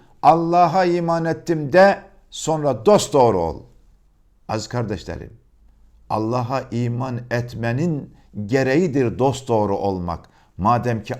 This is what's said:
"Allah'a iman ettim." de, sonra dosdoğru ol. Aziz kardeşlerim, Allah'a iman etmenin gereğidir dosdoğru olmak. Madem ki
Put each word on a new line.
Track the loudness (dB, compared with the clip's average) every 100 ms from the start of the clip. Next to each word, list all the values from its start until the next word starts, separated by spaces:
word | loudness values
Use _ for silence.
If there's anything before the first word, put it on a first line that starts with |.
| _ _
"Allah'a | 4 4 4 2 4 4 2
iman | 0 0 -2 -2
ettim." | -4 -2 -4 2
de, | 6 6 4 -6 _ _
sonra | -10 -4 -2 -2 0 4
dosdoğru | 4 4 4 4 4
ol. | -2 -6 -14 _ _ _ _ _ _ _ -6
Aziz | -6 -4
kardeşlerim, | -6 -6 -8 -8 -12 -14 -20 _ _ _ _ _ _ -6
Allah'a | -4 -2 -4 -4 -6 -6
iman | -4 -4 -4 -6 -8 -6
etmenin | -6 -6 -6 -4 -2 -2 -4 -8 -20 _ -12 -2
gereğidir | 0 2 2 2 0 0 0
dosdoğru | -2 -2 -2 0 0 -2
olmak. | -2 -4 -6 -8 -12 _ _ -4
Madem | 0 0 0 -4
ki | -6 -6